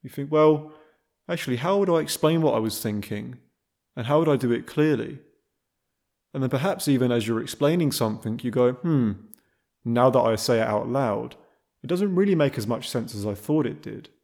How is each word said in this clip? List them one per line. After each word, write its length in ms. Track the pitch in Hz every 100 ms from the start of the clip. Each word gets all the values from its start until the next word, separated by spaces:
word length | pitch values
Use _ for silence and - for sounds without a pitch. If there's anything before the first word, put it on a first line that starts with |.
You 100 | 131
think, 200 | - 139
"Well, 420 | 151 156 151 151 - _ _ _ _ -
actually, 280 | 175 - 120
how 220 | 156 202
would 120 | 190
I 100 | 165
explain 400 | 156 - 156 165
what 140 | 156
I 60 | 113
was 200 | 110 -
thinking? 580 | 113 104 101 104 117 123 _ _ _ _ _ -
And 100 | 117
how 140 | 147
would 80 | 160
I 80 | 139
do 160 | 123
it 120 | 117
clearly?" 560 | - - 151 131 113 139 _ _ _ _ _ _ _ _ _ _ _
And 80 | -
then 100 | 131
perhaps 360 | 131 175 196 -
even 240 | 135 123
as 160 | 120 107
you're 140 | 113
explaining 500 | - - 143 175 156
something, 480 | - 113 107 113 117
you 80 | 123
go, 220 | 120 123
"Hmm, 380 | 127 175 151 113 98 - - _ _ _ _
now 240 | 120 120 127
that 100 | 127
I 160 | 120 110
say 240 | - 117
it 80 | 113
out 200 | 107 120
loud, 460 | 131 127 104 117 - _ _ _ _
it 60 | -
doesn't 260 | 175 202
really 220 | 180 202 180
make 220 | 143 131
as 80 | 104
much 200 | 117 -
sense 240 | 127 113
as 140 | 104 101
I 80 |
thought 320 | 101 - 151 123
it 160 | -
did." 260 | - - - _